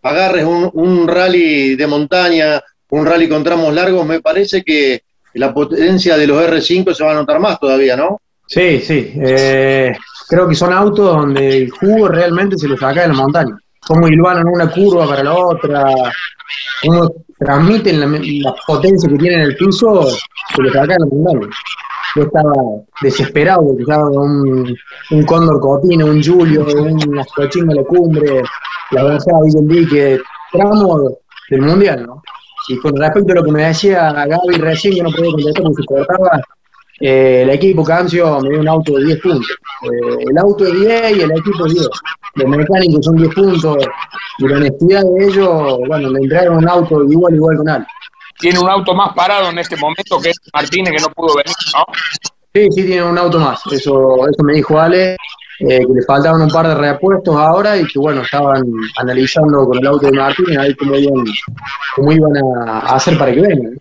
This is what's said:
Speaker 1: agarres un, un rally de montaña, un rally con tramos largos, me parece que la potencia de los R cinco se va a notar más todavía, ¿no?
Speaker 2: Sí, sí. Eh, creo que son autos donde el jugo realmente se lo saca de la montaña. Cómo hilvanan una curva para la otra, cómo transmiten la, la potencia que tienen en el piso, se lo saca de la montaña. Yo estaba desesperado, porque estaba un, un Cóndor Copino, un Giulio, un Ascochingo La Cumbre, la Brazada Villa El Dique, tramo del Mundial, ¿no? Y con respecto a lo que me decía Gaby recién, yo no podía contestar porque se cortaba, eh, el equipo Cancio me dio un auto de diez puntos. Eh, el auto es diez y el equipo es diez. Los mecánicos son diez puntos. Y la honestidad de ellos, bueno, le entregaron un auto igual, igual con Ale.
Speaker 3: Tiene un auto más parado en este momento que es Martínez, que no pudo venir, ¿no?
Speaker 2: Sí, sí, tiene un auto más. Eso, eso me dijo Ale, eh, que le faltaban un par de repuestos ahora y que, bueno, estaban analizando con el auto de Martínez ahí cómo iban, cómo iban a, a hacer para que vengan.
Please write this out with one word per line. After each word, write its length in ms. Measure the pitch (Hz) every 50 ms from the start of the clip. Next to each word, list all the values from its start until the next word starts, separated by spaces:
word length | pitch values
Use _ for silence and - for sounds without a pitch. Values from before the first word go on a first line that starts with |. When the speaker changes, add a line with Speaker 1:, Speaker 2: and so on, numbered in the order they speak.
| _
Speaker 1:
agarres 420 | 127 147 165 190 190 180 175 151
un, 240 | 160 170 170 175 180 -
un 340 | 156 165 180 185 175 170
rally 680 | 165 170 175 180 185 180 180 170 160 151 143 139 135 135
de 120 | 131 147
montaña, 760 | 156 147 147 151 143 185 185 180 170 170 160 156 151 151 143 - _ _ _ _ _
un 120 | 139 151 160
rally 240 | 160 165 170 165
con 160 | 165 156 156 143
tramos 300 | 165 175 165 160 156 147
largos, 320 | 165 180 190 185 185 165
me 160 | 156 165 165
parece 420 | - 160 160 190 202 196 196 190 185
que 380 | - 156 151 143 135 127 113 _ _ _ _ _ _ _
la 180 | 113 131 135
potencia 640 | 120 139 147 143 160 156 160 175 190 180 - 175 165
de 120 | 151 151
los 120 | 143 143 147 165
R 180 | 165 165 156
cinco 320 | - - 175 180 185 190 170
se 100 | - 156
va 100 | 156 156
a 20 |
notar 240 | 151 147 143 151 156
más 200 | 196 214 170 -
todavía, 380 | - 139 135 131 135 131 123
¿no? 240 | 127 151 180 202 214 _ _ _ _ _
Speaker 2:
Sí, 340 | _ - 170 180 180 156 123
sí. 320 | - - 160 143 110 107 107
Eh, 760 | 143 147 131 131 135 135 135 135 135 135 135 135 135 131 127 113 - - - - - - -
creo 180 | 160 175 185
que 60 | 170 156
son 180 | 156 175 180
autos 460 | 180 190 202 208 208 208 202 190 170
donde 460 | 156 147 143 139 139 139 135 135 135 131
el 80 | 123
jugo 380 | - - - 196 214 220 214 185
realmente 500 | 165 165 175 175 170 180 196 196 190 170
se 80 | 147
lo 100 | 143 139
saca 240 | 127 135 131 139 165
de 60 | 175
la 80 | 165 147
montaña. 420 | 135 135 139 147 170 156 120 107 - _ _ _ _ -
Cómo 200 | - 160 160 165
hilvanan 400 | 160 156 156 170 180 180 175 170
una 220 | 170 175 175 165 165
curva 380 | 160 180 196 202 185 175 156
para 160 | 143 143 135 139
la 100 | 143 160
otra, 500 | 180 180 175 170 - - 147 147 143 139 135 135 131 127 120 - - - - - _ - - - - - - - - -
cómo 280 | 151 170 170 170 - - - - _ - _
transmiten 600 | 143 139 143 143 160 185 214 214 - 202 165 151
la, 60 | 143
la 500 | 139 147 - 143 151 147 143 139 131 123 - -
potencia 420 | - 156 135 139 185 196 180 170 151
que 80 | 143
tienen 220 | 139 156 175 175 170
en 60 | 156
el 100 | 143 135
piso, 500 | - 175 196 180 - 240 220 214 185 151 131 117 - - - _ - - - -
se 60 | 139
lo 100 | 131 131
saca 220 | - 175 170 151 185
de 60 | 180
la 80 | 160
montaña. 420 | 139 131 143 156 180 160 120 101 104 - - - - - - - - - - - - -
Yo 80 | 151 143
estaba 300 | - - 160 151 151 143 135 127 113 107 107 - _ _ -
desesperado, 640 | - - - - 131 - - 147 151 180 190 180 160
porque 140 | 143 131 120
estaba 280 | 120 143 151 151 151 147
un, 640 | 139 139 143 143 147 143 139 135 131 131 127 123 123 - - - - - - -
un 120 | 160 151 151
Cóndor 340 | 156 160 165 165 160 151 139
Copino, 460 | 135 139 139 139 139 180 175 160 156
un 180 | 151 151 151 147
Giulio, 400 | 156 180 180 170 160 151 151 147
un 560 | 147 147 147 151 156 160 156 151 147 143 143
Ascochingo 540 | 135 - - 143 143 139 - 180 170 160 151
La 100 | 143 135
Cumbre, 580 | 139 170 180 170 165 156 151 147 147 135 131 123 120 - - - - - - - -
la 120 | 135 131 135
Brazada 380 | 139 147 147 - 180 170 160 156
Villa 160 | 156 151 156
El 80 | 151
Dique, 520 | 151 165 175 165 160 147 147 143 139 135 131 - - - - - -
tramo 680 | - 175 196 202 214 214 202 185 165 151 139 131 - - _ _ - - - -
del 120 | 139 131
Mundial, 440 | 135 147 170 190 202 196 147 123 120
¿no? 180 | 120 123 143 _ - - - - _ _ - - -
Y 80 | 127
con 180 | 123 - 151 139
respecto 380 | 139 151 156 156 208 202 180 185
a 20 |
lo 80 | 175 160
que 80 | 151
me 120 | 151 151 156
decía 500 | 165 160 160 - 202 190 180 165 156 147
Gaby 420 | 147 143 143 156 175 180 180 175 170
recién, 360 | 156 160 160 160 - 202 190
yo 80 | 180 170
no 80 | 165
podía 200 | 160 165 170 170
contestar 320 | 156 151 143 151 151 - 160
porque 180 | 160 151 -
se 40 | 135
cortaba, 540 | - 135 139 143 - 180 185 190 180 165 143 131 _ _ _ _ _ _ _ _ _ _ _
eh, 420 | 147 135 131 131 131 131 127 127 127
el 60 | 131
equipo 340 | 139 - 180 190 190 160 160
Cancio 560 | 156 160 175 180 175 165 175 170 160 151 139
me 120 | 135 135
dio 80 | 147 156
un 60 | 151 156
auto 280 | 160 160 160 156 143
de 80 | 139 139
diez 140 | 156 160 -
puntos. 380 | - 185 165 131 113 - 131 - _ - - - -
Eh, 420 | 120 120 120 120 120 120 123 123 127
el 80 | 139
auto 280 | 165 190 202 202 202 196
es 80 | 185 170 185
diez 380 | 196 220 233 226 226 226 214
y 40 | 202
el 100 | 165 156
equipo 340 | 156 165 160 202 196 170 170
es 80 | 156 165
diez. 160 | 180 156 123 - - - - - _ - - _
Los 120 | 147 135
mecánicos 580 | 131 143 147 156 160 196 185 185 175 156 151 139
son 120 | 160 160
diez 160 | 160 165 160 160
puntos. 500 | 190 196 196 180 165 160 160 147 143 135 - - - - - - - - - -
Y 100 | - 131
la 100 | 135 143
honestidad 460 | 143 147 139 131 - 165 175 196 202 196
de 220 | 185 180 190 196
ellos, 520 | 202 190 196 196 185 170 160 147 139 131 123 123
bueno, 220 | 131 156 151 139 131
le 100 | 131 135
entregaron 380 | 139 135 156 175 180 175 170
un 120 | 160 160 170
auto 340 | 175 175 165 165 160 151 143
igual, 320 | 139 151 165 175 175 165
igual 220 | 156 156 160 156
con 120 | 147 151 156
Ale. 160 | 151 - - - - - - - _ _ - - _ _
Speaker 3:
Tiene 200 | - 170 180 180
un 100 | 180 185
auto 240 | 196 196 185 185 180
más 200 | 180 202 190 180
parado 360 | 175 175 190 202 202 190 175
en 100 | 165 170
este 180 | 170 - 170
momento 420 | 151 147 151 160 185 202 - 185 170
que 80 | 165 165
es 80 | - - _ - -
Martínez, 400 | 147 147 143 165 185 185 180 156
que 80 | 151
no 80 | 156 156
pudo 260 | - - 165 160 151
venir, 200 | 143 143 160 165 - - - -
¿no? 120 | 143 165 - - - - - - - - - _ _ _ _ _
Speaker 2:
Sí, 140 | 196 208 196
sí, 140 | - 185 190
tiene 180 | 185 185 180 175
un 140 | 175 175
auto 220 | 175 180 - 175 165
más. 220 | 156 139 117 - - -
Eso, 560 | 143 135 - 147 139 135 131 131 131 127 127
eso 160 | 147 143 - 147
me 100 | 147 147
dijo 260 | 156 139 - 151 156
Ale, 340 | 160 165 175 185 185 185 185 185 - - - _ - - - -
eh, 200 | - 139 131 127
que 140 | 127 127 131
le 80 | 127 -
faltaban 360 | - 139 139 143 160 165 160
un 80 | 160 151
par 180 | 151 165 165
de 80 | 165 156
repuestos 600 | 139 147 147 143 147 180 190 196 185 185 196 156
ahora 420 | 151 151 160 165 185 202 208 208
y 80 | 196 160
que, 140 | - - 139
bueno, 220 | 139 151 147 135
estaban 420 | 123 - - 143 143 139 139 135 131 120 113 110 110 110 -
analizando 680 | 117 127 127 127 131 131 127 - 165 156 151 147 139 131
con 120 | 123 123
el 100 | 123 127
auto 180 | 139 - 143 139
de 60 | 139 135
Martínez 440 | 135 135 139 143 - 185 180 160
ahí 160 | 139 139 143 139
cómo 200 | - 147 139 139
iban, 300 | 139 143 143 139 127 120 110 107 - - - - - - - - - - - -
cómo 160 | - 139 147
iban 220 | 156 160 156 151 143
a, 420 | 143 139 131 127 120 117 113 110 110
a 160 | - - 127
hacer 220 | 135 - - 160
para 160 | - 147 135 120
que 80 | 135
vengan. 360 | 185 208 175 139 120 113 123 139